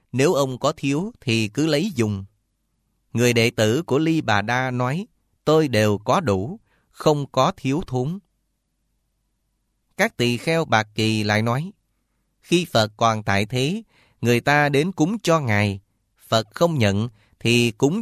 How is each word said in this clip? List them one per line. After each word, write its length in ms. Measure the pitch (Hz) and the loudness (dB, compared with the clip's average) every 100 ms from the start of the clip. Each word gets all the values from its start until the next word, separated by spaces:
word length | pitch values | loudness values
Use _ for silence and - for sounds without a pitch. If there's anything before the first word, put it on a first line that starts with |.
| _ | _
nếu 220 | 120 147 | 0 2
ông 260 | 151 135 123 | 2 -2 -2
có 140 | 135 - | -4 -2
thiếu 340 | 139 143 202 - | -2 -2 -4 -8
thì 260 | - 113 107 | -2 -2 0
cứ 180 | 110 160 | -2 0
lấy 260 | 147 214 131 | 0 -2 -2
dùng." 300 | 107 101 98 _ _ _ _ _ _ _ _ | -2 -2 -8 _ _ _ _ _ _ _ _
Người 200 | 113 123 | 0 2
đệ 160 | 117 117 | 2 2
tử 340 | 120 107 127 | 2 0 0
của 160 | 175 135 | 0 0
Ly 220 | 160 160 | 0 0
Bà 200 | 117 104 | 0 -2
Đa 300 | 104 123 131 | -2 -4 -4
nói, 360 | 123 123 156 220 _ _ _ - | -4 -4 -4 -8 _ _ _ 2
"Tôi 220 | 156 151 | 2 2
đều 300 | 110 107 101 | 2 2 0
có 220 | 107 156 | 0 -2
đủ, 400 | 143 98 110 208 _ _ _ | 0 -2 -4 -10 _ _ _
không 340 | - 156 147 135 | -2 0 0 -2
có 200 | - 143 - | -2 -2 -2
thiếu 260 | 135 147 - | -4 -4 -4
thốn." 320 | 123 131 190 - _ _ _ _ _ _ _ _ _ _ _ _ _ _ _ _ - | -6 -6 -8 -14 _ _ _ _ _ _ _ _ _ _ _ _ _ _ _ _ -4
Các 200 | 220 - | -4 0
tỳ 200 | 120 120 | -2 -2
kheo 280 | - 165 147 | -2 -2 0
Bạc 220 | 113 107 - | 0 0 -2
Kỳ 280 | 110 110 | 0 0
lại 180 | 104 107 | 0 0
nói, 300 | 117 123 180 - _ _ _ _ _ _ | -2 -4 -8 -14 _ _ _ _ _ _
"Khi 240 | - 175 165 | -2 0 2
Phật 260 | 117 107 - | 0 0 0
còn 260 | 117 110 | 0 0
tại 220 | 104 98 104 | -2 -2 -2
thế, 380 | 127 139 214 220 _ _ _ | -2 -2 -4 -10 _ _ _
người 200 | 117 120 | 0 0
ta 280 | 143 147 147 | 2 2 2
đến 220 | 139 175 | 2 0
cúng 260 | 190 156 220 | 0 -2 0
cho 160 | - 165 | 0 0
Ngài, 400 | 127 104 104 98 - _ _ _ - | 2 0 0 -4 -12 _ _ _ -4
Phật 200 | 113 110 | -4 -2
không 260 | - 170 151 | 0 0 2
nhận 300 | 104 98 117 - _ _ | 0 0 -4 -8 _ _
thì 320 | 117 120 120 | 0 2 2
cúng 300 | - 139 202 | 0 0 0